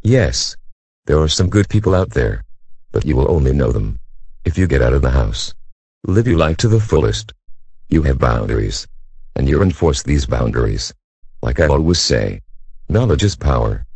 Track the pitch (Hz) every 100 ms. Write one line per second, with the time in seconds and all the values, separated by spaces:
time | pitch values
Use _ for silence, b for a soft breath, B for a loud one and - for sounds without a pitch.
0 | 107 127 80 64 - - - - _ _
1 | - 76 78 - 92 104 98 107 95 92
2 | 95 67 57 50 - - - - - -
3 | - 64 - 80 65 71 58 55 50 53
4 | - - - - - - 90 65 60 67
5 | 65 64 55 - - - - - _ _
6 | - 95 117 82 78 82 117 110 107 78
7 | 53 - - - - - - - - 80
8 | 73 64 62 57 52 55 52 - - -
9 | - - - - 67 73 92 - 82 71
10 | - 73 65 60 58 57 55 52 - -
11 | _ _ - - 60 67 78 71 80 85
12 | - 62 50 50 - - - - - 107
13 | 120 71 101 - 73 65 57 - -